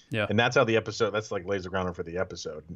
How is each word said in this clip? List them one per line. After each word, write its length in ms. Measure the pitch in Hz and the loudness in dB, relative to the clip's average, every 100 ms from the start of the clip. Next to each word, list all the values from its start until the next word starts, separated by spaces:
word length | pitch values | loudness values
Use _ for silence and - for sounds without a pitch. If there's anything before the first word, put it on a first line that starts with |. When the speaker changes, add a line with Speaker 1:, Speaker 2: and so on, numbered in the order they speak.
| - | -8
Speaker 1:
Yeah. 160 | 113 104 | -2 0
Speaker 2:
And 80 | 107 | 4
that's 200 | 123 143 | 4 4
how 80 | 117 | 4
the 100 | 113 | 4
episode, 360 | 107 101 107 | 2 0 0
that's, 200 | 104 107 | 0 -2
like, 140 | 101 87 | -4 -2
lays 180 | 98 | -2
the 60 | 90 | -2
groundwork 260 | 95 92 85 | -2 -2 -4
for 80 | |
the 140 | 82 87 | -6 -4
episode. 460 | 95 85 - 78 78 | -4 -6 -10 -10 -10